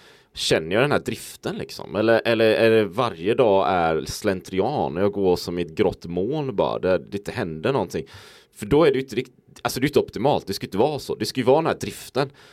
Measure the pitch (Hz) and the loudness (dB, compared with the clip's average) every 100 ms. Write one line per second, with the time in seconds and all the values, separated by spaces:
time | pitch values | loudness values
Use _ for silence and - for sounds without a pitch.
0 | - - _ - - 117 80 98 143 110 | -20 -20 _ -8 0 0 2 0 2 0
1 | - 120 - - - 208 - - - 98 | -2 -8 -12 -10 -8 -8 -10 -12 -6 -2
2 | 113 113 - 113 113 107 113 110 104 92 | 2 2 2 2 4 4 6 4 2 0
3 | 120 85 90 123 120 98 87 92 82 80 | -2 -2 0 2 4 4 4 2 2 0
4 | 71 - 107 92 - 92 104 143 73 78 | -4 -4 -2 -2 -2 -2 0 0 -2 0
5 | 101 101 95 87 - 87 85 80 95 - | 0 2 2 2 0 -4 -4 0 0 -2
6 | 85 87 101 156 135 98 73 55 90 90 | -6 -4 -2 -2 -4 -2 -2 0 0 0
7 | - 101 - 127 95 78 98 139 90 85 | -2 -8 -8 -6 -6 -4 -2 -2 -2 -6
8 | 71 - - - _ - 107 143 151 127 | -8 -14 -20 -20 _ -14 -2 2 4 2
9 | 135 196 - _ _ - 117 - 131 120 | -2 -6 -8 _ _ -8 -6 -2 0 2
10 | 101 92 123 113 - 98 - 95 139 143 | 0 -2 0 0 -2 -8 -4 0 2 0
11 | - - 110 135 120 143 160 - - - | -6 -6 -4 0 4 4 2 -2 -6 -10
12 | - 120 139 - - | -6 -4 -4 -6 -20